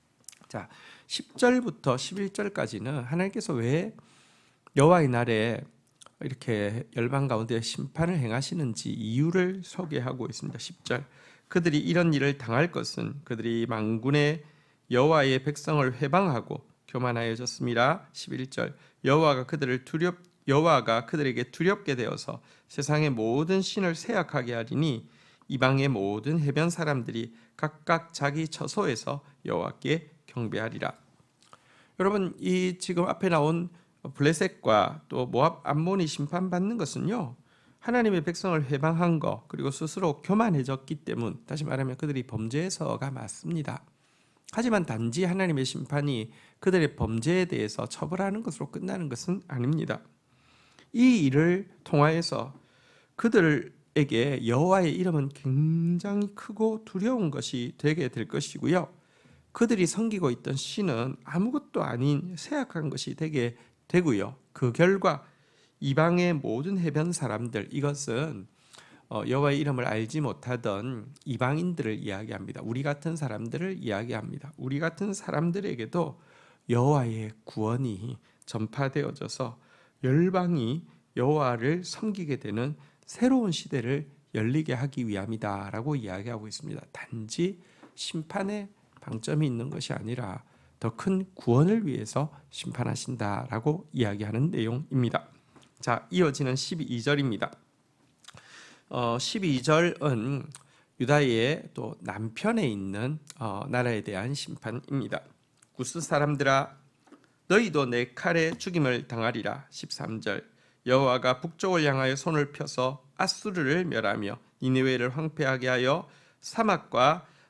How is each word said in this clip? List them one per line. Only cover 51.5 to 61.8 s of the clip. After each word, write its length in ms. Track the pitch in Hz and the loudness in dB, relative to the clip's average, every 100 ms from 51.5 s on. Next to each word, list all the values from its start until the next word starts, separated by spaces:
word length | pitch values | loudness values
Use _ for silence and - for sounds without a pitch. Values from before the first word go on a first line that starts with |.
| 180 202 - | 4 0 -14
통하여서 760 | - 147 147 165 170 117 135 - _ _ _ _ _ - | 2 6 6 4 0 -4 -6 -12 _ _ _ _ _ -2
그들에게 1300 | 233 220 165 143 - - _ 151 143 113 135 131 113 | 4 6 8 6 0 -12 _ 2 4 4 2 2 2
여호와의 460 | 123 175 190 170 180 | 4 4 4 4 2
이름은 340 | 180 160 139 | 2 2 0
굉장히 1040 | - 135 135 156 165 170 175 202 202 202 202 | -4 0 2 4 4 2 0 0 0 -2 -4
크고 480 | - 208 220 220 | -12 0 0 0
두려운 480 | 220 190 220 254 170 | -6 -2 0 2 0
것이 420 | 135 - 123 120 - | -2 -4 -4 -4 -2
되게 320 | 147 156 131 | 0 0 -2
될 180 | - 110 | -4 -4
것이고요. 600 | 143 147 - 127 180 151 - _ _ _ - _ | -4 -4 -4 0 2 0 -8 _ _ _ -20 _
그들이 320 | - 233 220 170 | 0 2 4 2
섬기고 440 | - 226 208 151 | 2 -2 0 0
있던 240 | 120 - 135 | 0 -2 -4
신은 600 | - - 190 113 127 135 | -4 -2 0 0 -2 -6
아무것도 600 | - 165 220 277 - 214 | -4 0 0 -2 -4 -4